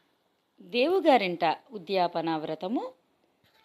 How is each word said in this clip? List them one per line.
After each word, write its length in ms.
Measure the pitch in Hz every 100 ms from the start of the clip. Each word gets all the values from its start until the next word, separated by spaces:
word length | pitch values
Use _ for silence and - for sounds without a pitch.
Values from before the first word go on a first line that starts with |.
| _ _ _ _ _ _
దేవుగారింట 840 | 190 233 277 381 311 254 190 175 165
ఉద్యాపన 880 | - _ 214 165 190 175 175 160 160
వ్రతము, 560 | 160 156 185 269 508 - _ _ _ _ _ _